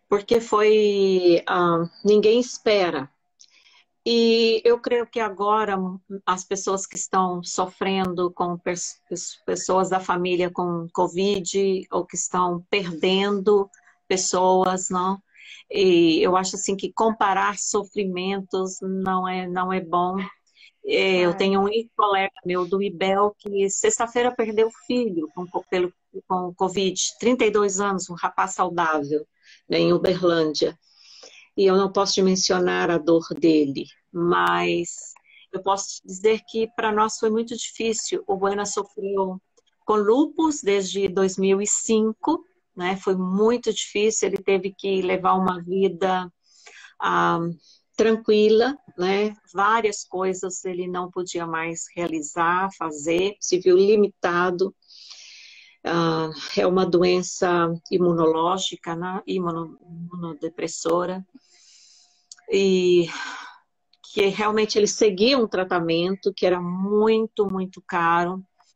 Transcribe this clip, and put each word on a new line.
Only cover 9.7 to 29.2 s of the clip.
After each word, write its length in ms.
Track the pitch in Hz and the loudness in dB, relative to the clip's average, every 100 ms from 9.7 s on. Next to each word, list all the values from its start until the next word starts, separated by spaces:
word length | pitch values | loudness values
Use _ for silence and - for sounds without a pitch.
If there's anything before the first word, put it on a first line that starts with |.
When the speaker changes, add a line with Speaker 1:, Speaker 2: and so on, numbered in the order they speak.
| 185 180 | 0 0
Speaker 1:
da 80 | 185 | -2
família 500 | 185 180 180 175 180 | -2 -2 0 0 -2
com 380 | 175 175 170 165 | -2 -4 -4 -4
covid 920 | - 175 170 196 196 170 196 196 185 - | -2 -2 0 0 0 -2 0 0 -2 -4
ou 160 | 185 175 | -6 -6
que 100 | 180 | -8
estão 480 | - 185 180 175 - | -4 -2 0 -2 -4
perdendo 1000 | 202 180 160 190 190 202 202 190 208 196 _ _ _ - | -4 -4 -4 0 2 0 0 4 2 2 _ _ _ -4
pessoas, 840 | 185 - 180 185 185 185 185 185 | -4 -2 2 4 4 2 0 -4
não? 280 | 185 185 196 _ _ - - - | -2 -2 -4 _ _ -20 -20 -6
E 520 | - 190 170 165 160 | 2 4 6 6 4
eu 140 | 185 185 | 2 2
acho 180 | 190 | 0
assim 220 | 196 - 196 | -4 -4 -4
que 160 | 185 | -4
comparar 640 | - 226 220 202 190 202 196 | 0 0 2 0 0 0 -4
sofrimentos 1200 | - 208 196 208 190 180 185 196 190 190 185 - | -4 -4 -4 -6 -4 -4 -4 -6 -6 -6 -6 -6
não 460 | 190 190 190 185 185 | -6 -4 -2 -2 -2
é, 220 | 185 180 | -4 -4
não 240 | 180 185 | -4 -2
é 80 | 185 | -4
bom. 360 | 165 175 180 190 190 - _ _ - _ - | -2 -2 0 -4 -8 -14 _ _ -20 _ -2
É, 360 | 190 190 185 | 0 2 2
eu 80 | 175 | 2
Speaker 2:
Claro. 80 | 185 | 2
Speaker 1:
tenho 220 | 196 196 | 0 2
um 260 | 196 226 226 - | 0 -2 -4 -2
colega 360 | 208 196 196 - | 0 2 -2 -6
meu 200 | 180 180 | -4 -4
do 160 | 175 196 | -2 -2
ibel 540 | 202 165 190 196 208 - | -2 -2 0 2 0 -2
que 320 | 208 202 196 | -6 -2 -2
sexta-feira 600 | - 214 214 233 247 247 | 0 0 0 -2 0 0
perdeu 380 | 247 220 214 226 | 0 -2 0 0
o 180 | - - | -2 -4
filho 420 | 247 226 165 156 | -2 0 -4 -6
com 100 | - 180 | -8 -8
co-, 160 | 180 - | -8 -4
pelo, 240 | 185 180 - _ 190 - | -2 -2 -6 _ -12 -4
com 260 | 185 180 | -4 -4
covid, 420 | 180 190 190 190 180 - - | -4 -2 0 -2 -2 -6 -2
trinta 260 | 226 247 | 0 2
e 60 | 220 | 2
dois 300 | 208 202 190 | 2 0 0
anos, 280 | 202 190 180 | -2 -4 -6
um 60 | |
rapaz 400 | 170 180 - 190 | -6 -6 -2 -4
saudável, 720 | - 180 175 165 156 143 151 | -2 -2 0 0 0 -2 -4